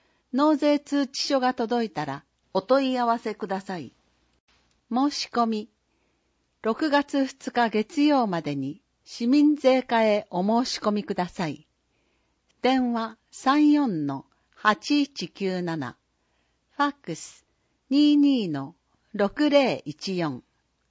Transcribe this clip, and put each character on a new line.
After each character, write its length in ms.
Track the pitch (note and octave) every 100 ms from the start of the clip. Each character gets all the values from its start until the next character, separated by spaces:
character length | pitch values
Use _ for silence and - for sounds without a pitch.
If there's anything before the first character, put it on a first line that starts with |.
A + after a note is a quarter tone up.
| _ _ -
納 220 | B3 D4+ D4
税 240 | D4 D4
通 280 | - C#4+ C4+
知 140 | -
書 180 | - C#4
が 140 | B3+
届 320 | B3+ A3+ A#3+ A3
い 40 |
た 160 | - D3
ら、 200 | C#3 _ _ _
お 80 | F#3+
問 300 | F#3+ C4 C4+
い 60 | B3+
合 80 | A#3+
わ 140 | A#3
せ 160 | A3 G#3
く 120 | F#3+
だ 140 | F#3+
さ 160 | - F3+
い。 160 | B2+ _ _ _ _ _ _ _ _ _ -
申 200 | A3+ C#4+
し 180 | - -
込 140 | A#3+ A#3
み。 240 | G#3+ G#3+ _ _ _ _ _ _ _ _ _
六 280 | A3 A3+ D#4
月 360 | C#4+ C#4 C#4+ C4
二 260 | - C4
日 180 | A#3+ A3+
月 320 | G#3+ G#3+ -
曜 260 | D4 C#4 A3
ま 140 | E3+
で 140 | C#3+ C#3+
に、 260 | C3+ E3 _ _ -
市 220 | - A#3
民 280 | C#4+ D4 D4
税 280 | C4 C4
課 200 | - A#3
へ 240 | A3 G#3 -
お 140 | F3+
申 260 | G3 A#3 B3+
し 100 | -
込 120 | G#3+
み 120 | G#3
く 120 | G3+ F#3+
だ 140 | F3+
さ 180 | - E3
い。 200 | - _ _ _ _ _ _ _ _ _ _
電 300 | A#3+ C4 B3
話、 260 | A#3 A3+ A3 _
三 400 | - B3+ D4 D4+
四 340 | D4 C4+ E3 C#3+
の 200 | C3+ - _ _ _
八 480 | G#3 G#3 - D4
一 260 | C#4 - F3+
九 320 | - G3 F#3
七。 360 | F3 D#3+ B2+ - _ _ _ _ _ _ _ -
フ 80 |
ァ 60 | C#4+
ッ 20 |
ク 220 | C#4 - D#3+
ス、 300 | - - _ _ _ _ -
二 280 | C#4 D4 D4
二 320 | C#4+ C4 F#3+
の 260 | C#3+ C#3 - _ _ _
六 360 | G#3 G3+ - D4+
零 320 | C#4+ B3+ C#3+ -
一 320 | - - F3+
四。 260 | D#3+ B2 _ _ _ _ _